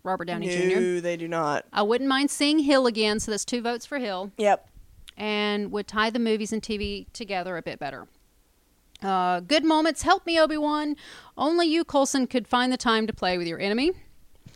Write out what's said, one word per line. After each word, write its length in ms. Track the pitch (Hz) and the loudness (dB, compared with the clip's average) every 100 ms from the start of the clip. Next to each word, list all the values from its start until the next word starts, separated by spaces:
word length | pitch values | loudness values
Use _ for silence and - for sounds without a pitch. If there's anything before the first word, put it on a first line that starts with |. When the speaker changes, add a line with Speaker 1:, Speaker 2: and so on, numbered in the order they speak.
Speaker 1:
Robert 220 | 180 185 175 | -4 -4 -4
Downey 240 | 170 180 | -4 -2
Junior. 320 | 175 185 185 | 0 2 2
Speaker 2:
No, 180 | 180 180 | 2 0
they 160 | 175 170 | -2 -4
do 140 | 165 | -4
not. 360 | 170 151 143 - | -2 0 -2 -2
Speaker 1:
I 100 | - | -2
wouldn't 280 | 208 240 269 | 0 0 0
mind 200 | 262 285 | 0 0
seeing 300 | - 294 311 | 0 2 2
Hill 260 | 285 269 254 | 4 4 4
again, 340 | 220 214 214 | 2 0 0
so 100 | - | -2
that's 140 | 208 - | -4 -4
two 160 | 247 | -4
votes 240 | 233 240 - | -2 -6 -6
for 140 | 285 | -6
Hill. 320 | 240 185 196 - | -6 -6 -8 0
Speaker 2:
Yep. 300 | 208 190 - - - - - - | 2 2 0 -20 -20 -20 -20 -8
Speaker 1:
And 560 | 214 208 208 208 202 | -4 -2 0 -2 -4
would 160 | 202 202 | -6 -4
tie 220 | 208 220 | -2 0
the 100 | 233 | 0
movies 320 | 226 220 214 | 0 0 -2
and 100 | 220 | -4
T 140 | - 214 | -4 -4
V 300 | 202 202 - | -4 -8 -12
together 420 | - 208 190 180 170 | -12 -6 -6 -4 -6
a 60 | |
bit 180 | 160 123 | -8 -8
better. 280 | 139 131 95 _ _ _ _ _ _ _ _ - | -8 -10 -14 _ _ _ _ _ _ _ _ -10
Uh, 380 | 196 190 180 180 | -2 0 2 0
good 240 | 175 302 | 2 2
moments. 380 | 311 311 320 - | 4 4 2 0
Help 240 | - 370 - | 2 2 2
me, 120 | 330 | 2
Obi-Wan. 580 | 311 302 294 302 302 294 - - - - | 4 2 0 0 -2 -6 -10 -20 -14 -4
Only 300 | 285 339 339 | 0 2 4
you, 180 | 320 320 | 2 2
Coulson, 420 | 285 277 277 240 | 2 2 2 0
could 220 | 254 208 | -2 0
find 240 | 247 254 | 0 2
the 40 | 254 | 0
time 300 | 247 220 220 | 2 2 0
to 60 | |
play 240 | - 185 180 | -2 -2 0
with 100 | 170 | -2
your 120 | 165 | -2
enemy. 300 | 196 220 302 370 - - - - - | -2 0 0 -2 -8 -20 -20 -20 -12